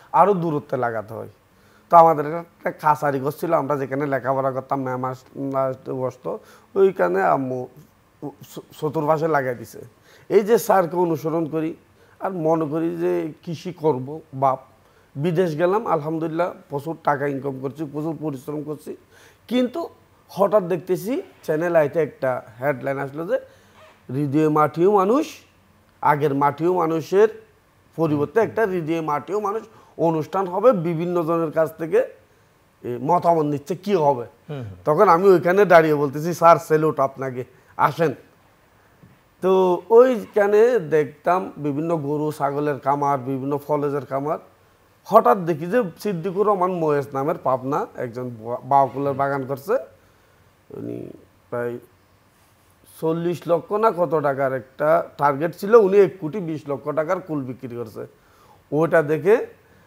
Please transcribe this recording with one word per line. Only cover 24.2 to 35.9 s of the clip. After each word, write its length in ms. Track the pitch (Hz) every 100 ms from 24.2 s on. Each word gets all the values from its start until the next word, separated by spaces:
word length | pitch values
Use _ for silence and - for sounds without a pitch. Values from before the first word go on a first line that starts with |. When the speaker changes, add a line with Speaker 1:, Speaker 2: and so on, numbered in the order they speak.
| 143 151 156
Speaker 1:
মাটিও 420 | 151 151 160 185
মানুষ, 460 | 208 190 277 311 - _ _ _ _ _ _
আগের 320 | 135 147 147
মাটিও 400 | 139 143 139 170
মানুষের 760 | 180 160 165 131 190 220 - - _ _ _ _ -
পরিবর্তে 440 | 160 147 143 226
একটা 260 | 180 214 214
হৃদয়ে 360 | 180 151 165
মাটিও 380 | 156 147 156 208
মানুষ 240 | 202 220 214 - - -
অনুষ্ঠান 500 | 165 160 143 190 185
হবে, 240 | 185 233
বিভিন্ন 520 | 196 165 160 175 175
জনের 280 | 160 165 160
কাছ 260 | 156 156 -
থেকে, 200 | 160 214 - - _ _ _ _ _ _
এ, 140 | 117 120
মতামত 440 | 135 170 175 165 147
নিচ্ছে 300 | 143 - 175
কি 200 | 202 185
হবে। 300 | 147 123 110 - -
Speaker 2:
হুম, 80 | 143
হুম। 180 | 110 90 147
Speaker 1:
তখন 240 | 156 202
আমি 180 | 170 196
ওইখানে 380 | 175 175 196 190
দাঁড়িয়ে 300 | 170 160